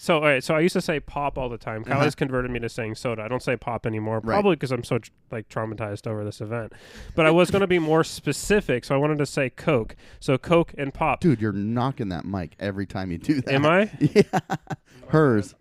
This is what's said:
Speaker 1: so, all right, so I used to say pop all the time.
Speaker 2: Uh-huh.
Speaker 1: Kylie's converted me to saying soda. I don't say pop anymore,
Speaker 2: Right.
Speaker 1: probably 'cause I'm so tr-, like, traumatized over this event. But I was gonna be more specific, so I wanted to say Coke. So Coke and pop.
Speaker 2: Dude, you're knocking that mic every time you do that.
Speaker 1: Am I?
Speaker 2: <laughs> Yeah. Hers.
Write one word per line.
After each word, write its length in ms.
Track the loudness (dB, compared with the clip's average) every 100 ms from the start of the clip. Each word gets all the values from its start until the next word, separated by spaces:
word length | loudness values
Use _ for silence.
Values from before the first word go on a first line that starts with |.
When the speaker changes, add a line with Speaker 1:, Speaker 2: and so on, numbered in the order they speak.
Speaker 1:
so, 140 | 0 2
all 60 |
right, 220 | 4 2
so 100 | 2
I 60 | 2
used 140 | 2
to 80 | 0
say 180 | -2 -4
pop 380 | -4 -4 -4 -4
all 120 | -6
the 80 | -8
time. 260 | -8 -8 -2
Speaker 2:
Uh-huh. 160 | 2
Speaker 1:
Kylie's 100 | 2 0
converted 360 | -2 -2 -2
me 80 | -4
to 100 | -6
saying 260 | -6 -6 -6
soda. 280 | -6 -6
I 40 | -4
don't 140 | -4
say 140 | -2 -4
pop 280 | -4 -4 -4
anymore, 280 | -4 -2 -4
Speaker 2:
Right. 200 | 0 2
Speaker 1:
probably 200 | 2 2
'cause 140 | 0
I'm 120 | -4
so 160 | -2 -4
tr-, 100 | -4 _ _
like, 180 | -12 -8
traumatized 560 | -6 -6 -6 -6 -6 -6
over 180 | -6
this 160 | -6 -8
event. 320 | -8 -6 -8 -14 -20 -18 -6 2
But 100 | 6
I 60 |
was 180 | 6 6
gonna 160 | 4 2
be 140 | 2
more 240 | 4 2
specific, 840 | 2 -2 -4 -4 2 2 2 -2 0
so 80 |
I 40 | 0
wanted 180 | 2 0
to 60 | -2
say 240 | -2 -4
Coke. 460 | -2 0 0 0 -8 -20 -10
So 180 | 0 0
Coke 360 | 4 2 2 -4
and 160 | -8
pop. 280 | -2 -2 2
Speaker 2:
Dude, 200 | 2 2
you're 120 | 0
knocking 560 | -2 -2 0 -2 -2 -4
that 160 | -4 -4
mic 300 | -6 -6 -6
every 260 | -6 -4 -6
time 240 | -6 -6
you 80 | -6
do 240 | -2 -2
that. 100 | 2
Speaker 1:
Am 120 | 2 4
I? 240 | 4 2 0
Speaker 2:
<laughs> 40 |
Yeah. 220 | 2 4 4 0 -2 -6 -6 -14 _ -20 0
Hers. 480 | 4 4 4 0 -10